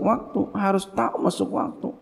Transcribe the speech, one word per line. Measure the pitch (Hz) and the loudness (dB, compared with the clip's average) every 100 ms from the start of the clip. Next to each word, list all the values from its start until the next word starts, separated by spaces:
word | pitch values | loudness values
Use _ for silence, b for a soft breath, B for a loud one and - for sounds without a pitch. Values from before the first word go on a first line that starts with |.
waktu. | 196 233 - 202 - | 2 2 0 -2 -2
Harus | 208 196 196 - | 0 2 2 0
tahu | 202 233 - | -2 0 2
masuk | 180 180 190 - | 0 0 -2 0
waktu. | - - - - | -2 -4 -8 -8